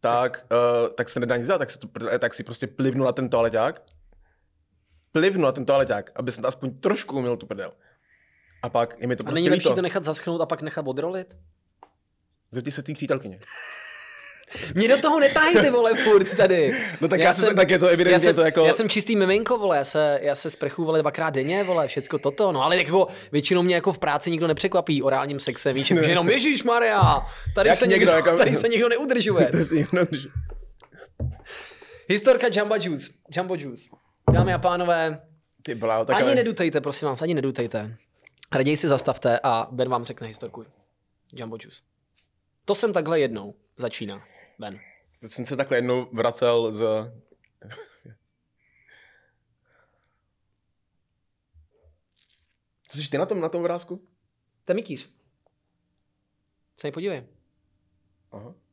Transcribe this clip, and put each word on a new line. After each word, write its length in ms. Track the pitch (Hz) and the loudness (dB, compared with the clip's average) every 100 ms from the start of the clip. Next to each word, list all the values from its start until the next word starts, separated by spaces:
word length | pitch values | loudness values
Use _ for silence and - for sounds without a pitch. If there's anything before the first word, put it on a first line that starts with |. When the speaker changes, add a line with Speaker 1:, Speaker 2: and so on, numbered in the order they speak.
Speaker 1:
tak, 460 | 120 120 123 - - | 2 2 0 -4 -2
eh, 360 | 117 120 120 117 | 2 4 2 0
tak 140 | - 120 | -2 -6
se 120 | - | -4
nedá 160 | 120 123 | -2 -2
nic 100 | 120 | 0
dělat, 120 | 185 | -2
tak 120 | - | -2
si 80 | - | -8
to 80 | - | -14
pr-, 320 | - 113 123 | -10 -4 -2
tak 160 | 120 | -2
si 100 | - | -6
prostě 220 | - 120 135 | -12 -10 -10
plivnu 380 | - 135 131 | -4 -2 0
na 80 | 131 | -2
ten 160 | 123 127 | -2 -2
toaleťák. 540 | 120 117 110 123 165 _ _ _ _ _ _ _ _ _ _ _ _ _ | 0 0 0 -2 -4 _ _ _ _ _ _ _ _ _ _ _ _ _
Plivnu 300 | 160 185 190 | 0 2 2
na 100 | 143 | 0
ten 120 | 131 | 0
toaleťák, 460 | 127 139 127 110 98 | 0 2 2 -2 -6
aby 180 | - 123 | -8 -8
jsem 100 | 110 | -4
to 60 | 123 | -6
aspoň 320 | 131 131 131 | -4 -10 -4
trošku 360 | 196 208 - 135 | -2 -2 -4 -6
umyl 200 | 123 120 | -4 -4
tu 100 | 110 | -6
prdel. 260 | 101 87 - _ _ _ _ _ _ _ _ | -12 -12 -14 _ _ _ _ _ _ _ _
A 60 | 120 | -4
pak 260 | 120 117 - | -2 -2 -4
je 60 | 120 | -6
mi 100 | 123 | -6
to 60 | |
Speaker 2:
A 20 | |
Speaker 1:
prostě 100 | - | -4
Speaker 2:
není 160 | 160 175 | 0 2
lepší 180 | 190 175 | 2 2
Speaker 1:
líto. 60 | 131 | 0
Speaker 2:
to 60 | |
nechat 220 | 180 190 | -2 -4
zaschnout 360 | 156 156 - 170 | -4 -6 -6 -4
a 60 | 160 | -4
pak 160 | - | -4
nechat 240 | 156 151 139 | -6 -8 -8
odrolit? 480 | 131 160 185 185 - _ _ _ _ - _ _ _ _ _ _ | -6 -6 -6 -12 -20 _ _ _ _ -20 _ _ _ _ _ _
Speaker 1:
Zeptej 220 | 123 127 | -10 -8
se 100 | 139 | -8
tvý 120 | 139 | -10
přítelkyně. 460 | 151 139 135 113 92 - - - - - - - - - - - - - | -10 -4 -4 -4 -18 -20 -18 -18 -16 -18 -18 -20 -20 -20 -20 -18 -12 -6
Speaker 2:
Mě 140 | 170 226 | 0 4
do 120 | 269 | 4
toho 200 | 311 311 | 4 4
netahy, 400 | 277 311 311 339 | 4 4 4 6
ty 100 | 285 | 4
vole, 240 | 247 226 | 4 2
furt 420 | 220 214 202 190 185 | 2 6 6 6 2
tady. 380 | 185 180 143 180 220 165 | 4 4 2 0 -6 -4
Speaker 1:
No 80 | 156 | 0
tak 120 | 147 | 4
Speaker 2:
Já 60 | 170 | 4
Speaker 1:
já 60 | |
se, 60 | - 220 | 6 4
Speaker 2:
jsem, 100 | 196 | 4
Speaker 1:
tak 140 | 180 | 4
je 80 | 180 | 6
to 80 | 180 | 4
evidentně 260 | 170 180 | 4 6
Speaker 2:
já 40 | 180 | 6
jsem, 140 | 175 | 6
Speaker 1:
to 60 | 165 | 4
jako 220 | 160 156 | 4 6
Speaker 2:
já 80 | 160 | 4
jsem 160 | 160 220 | 4 0
čistý 280 | 214 202 220 | 0 0 0
miminko, 420 | 185 202 226 247 | 2 2 0 -2
vole, 180 | 202 151 | 0 0
já 80 | |
se, 340 | 135 151 151 143 | 0 0 0 2
já 120 | 143 | -2
se 160 | 139 160 | -4 -6
sprchuju, 360 | - 143 - 160 | -6 -6 -4 0
vole, 140 | 160 | 0
dvakrát 300 | 147 147 160 | 0 -2 -2
denně, 340 | 139 135 185 | -2 -2 -2
vole, 240 | 196 175 139 | 0 0 0
všecko 300 | - 135 147 | -4 -4 -4
toto, 340 | - 139 208 | -4 0 0
no, 100 | 156 | 2
ale 140 | 127 180 | 2 2
jako 300 | 151 180 185 - - | 2 2 2 -2 -4
většinou 300 | 147 147 180 | -2 2 2
mě 120 | 180 | 2
jako 180 | 175 175 | 2 0
v 60 | 165 | -2
práci 320 | 156 147 - | -2 -2 -2
nikdo 160 | 165 165 | -2 0
nepřekvapí 560 | 156 190 220 - 147 | 0 0 0 0 0
orálním 380 | 135 135 139 143 | 2 0 -2 -4
sexem, 340 | 139 123 143 | -6 -4 -2
víš, 160 | 131 139 | -2 2
Speaker 1:
Ne. 120 | 180 | 4
Speaker 2:
že 80 | 156 | 4
jenom, 180 | 175 170 | 2 2
„Ježíš 340 | 254 269 269 | 2 2 0
Maria, 640 | 247 240 233 208 180 139 - - - | 2 2 2 4 4 4 -2 -10 -6
tady 140 | - 196 | 2 4
Speaker 1:
Jak 100 | 180 | 4
Speaker 2:
se 80 | - | 4
Speaker 1:
někdo, 260 | 190 185 | 6 6
Speaker 2:
někdo, 0 | 160 165 | 6 4
Speaker 1:
jako 80 | 170 | 4
Speaker 2:
tady 160 | 151 | 4
se 140 | - 233 | 4 2
někdo 200 | 226 240 | 2 2
neudržuje.“ 580 | 240 285 247 214 185 156 | 0 0 0 2 2 2
Speaker 1:
<laughs> 60 | |
To 60 | 165 | 2
si 120 | 156 160 | 0 0
někdo 260 | 147 180 | 0 0
udržuje. 300 | 170 147 135 - - - - - - - - _ - - - - - - - - - | 0 -2 -8 -12 -10 -14 -16 -20 -20 -20 -20 _ -8 -8 -18 -18 -18 -20 -20 -20 -4
Speaker 2:
Historka 380 | 202 208 247 240 196 | 0 4 4 4 0
Jamba 200 | 208 220 | 0 -2
Juice, 300 | 175 147 - - _ 160 | -2 -6 -8 -14 _ -8
Jumbo 180 | 185 180 | -6 -6
Juice. 300 | 143 120 - - _ _ - | -8 -14 -18 -20 _ _ 0
Dámy 220 | - 180 | 2 2
a 40 | 180 | 2
pánové, 640 | 180 175 175 170 160 151 - _ _ _ | 0 0 0 0 0 -6 -14 _ _ _
Speaker 1:
Ty 120 | - | -10
bláho, 260 | 117 113 110 | -4 -2 0
Speaker 2:
ani 60 | 113 | 0
Speaker 1:
takhle. 280 | 202 262 | 2 2
Speaker 2:
nedutejte, 460 | 262 233 220 170 151 | 2 0 -2 -2 -2
prosím 280 | 139 135 151 | -4 -6 -6
vás, 140 | 127 | -4
ani 120 | 160 | -4
nedutejte. 640 | 165 135 131 120 113 107 113 _ _ _ _ - | -2 -2 -4 -6 -6 -8 -14 _ _ _ _ -6
Raději 240 | 131 135 151 | -2 0 0
si 120 | 175 | 2
zastavte 500 | 139 - 127 127 117 | 0 0 -2 0 0
a 260 | 131 113 117 | 2 -2 -2
Ben 180 | 123 127 | -4 -2
vám 160 | 123 | -2
řekne 220 | 120 117 113 | -6 -14 -16
historku 380 | 107 117 123 110 _ _ _ _ _ _ | -14 -16 -16 -20 _ _ _ _ _ _
Jumbo 240 | 127 113 113 | -16 -14 -14
Juice. 200 | 107 - _ _ _ _ _ _ _ _ | -18 -20 _ _ _ _ _ _ _ _
To 100 | - | -4
jsem 180 | 202 240 | 0 0
takhle 280 | 185 151 165 | 0 0 0
jednou 340 | 135 110 101 - _ _ | 0 -2 -10 -18 _ _
začíná, 460 | 123 - 107 98 - _ _ _ | -8 -8 -12 -12 -18 _ _ _
Ben. 200 | 107 98 - _ _ _ | -16 -16 -20 _ _ _
Speaker 1:
To 80 | 113 | -14
jsem 160 | - 120 | -10 -10
se 100 | 131 | -6
takhle 220 | 135 131 | -2 0
jednou 280 | 123 127 123 | 0 -2 -4
vracel 600 | 120 117 117 123 117 113 | -2 -2 2 2 2 0
z, 120 | 107 | -2
<laughs> 80 | 110 110 113 117 _ _ _ _ 104 120 440 _ 127 110 _ _ _ _ _ _ _ - _ _ _ _ _ _ _ _ _ _ _ _ _ _ _ _ _ _ _ _ _ _ _ _ _ _ 76 _ 78 _ _ _ _ _ _ _ _ _ _ | -2 -2 -6 -16 _ _ _ _ -20 -20 -20 _ -20 -20 _ _ _ _ _ _ _ -20 _ _ _ _ _ _ _ _ _ _ _ _ _ _ _ _ _ _ _ _ _ _ _ _ _ _ _ _ _ _ _ _ _ _ _ _ _ _ _
to 60 | 143 | -12
jsi 120 | 147 | -6
ty 80 | 143 | -4
na 80 | 190 | -2
tom, 140 | 202 | -2
na 80 | 160 | -4
tom 120 | 170 | -4
obrázku? 420 | 170 175 170 180 _ _ _ _ _ _ | -4 -6 -10 -18 _ _ _ _ _ _
Speaker 2:
To 80 | - | -4
je 20 | |
mikýř. 360 | 185 226 139 - _ _ _ _ _ _ _ _ _ _ _ _ _ _ _ _ _ | -4 -4 -14 -16 _ _ _ _ _ _ _ _ _ _ _ _ _ _ _ _ _
Se 80 | 147 | -12
mi 40 | |
podívej. 340 | 147 190 156 120 _ _ _ _ _ _ _ _ _ _ | -8 -10 -10 -14 _ _ _ _ _ _ _ _ _ _
Speaker 1:
Aha. 220 | 98 113 180 _ | -20 -20 -20 _